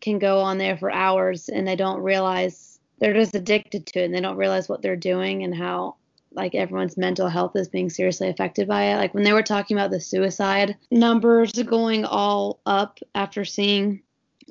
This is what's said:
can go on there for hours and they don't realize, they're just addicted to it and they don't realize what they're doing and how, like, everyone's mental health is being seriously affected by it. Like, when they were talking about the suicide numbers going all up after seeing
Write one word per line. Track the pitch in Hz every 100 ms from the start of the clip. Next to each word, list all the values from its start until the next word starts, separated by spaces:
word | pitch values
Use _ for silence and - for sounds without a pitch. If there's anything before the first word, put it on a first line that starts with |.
can | - 208
go | 196 190
on | 190 190
there | 190 180
for | 190
hours | 185 190 190 185 180 -
and | 208 190
they |
don't | 185 190 190
realize, | 190 190 190 185 185 - - _ _ _
they're | 214
just | 208 220
addicted | 208 180 208 - 202 -
to | 185
it |
and | 180
they | 180
don't | 190 190
realize | 196 190 185
what | 185
they're | 196
doing | 180 185 185 190 196
and | 185
how, | 170 180 180 185 - _ _ _
like, | - 185
everyone's | 202 185 185 185 190
mental | 185 175 180
health | 170 180 202
is | 180
being | 185 185
seriously | 160 185 170 190
affected | 180 190 - 196
by | 202
it. | 202 202
Like, | 190
when | 202
they | 208
were | 214
talking | 214 208 196 208
about | 196
the | 185
suicide | - 190 190 185 196 196 202 202 _
numbers | 240 233 226 233 233 226
going | 240 233 226 226 220
all | 214 - 202 202 202 -
up | - 196 208 - -
after | 202 196 208
seeing | 196 - 202 202 202 196 - _ _ _ -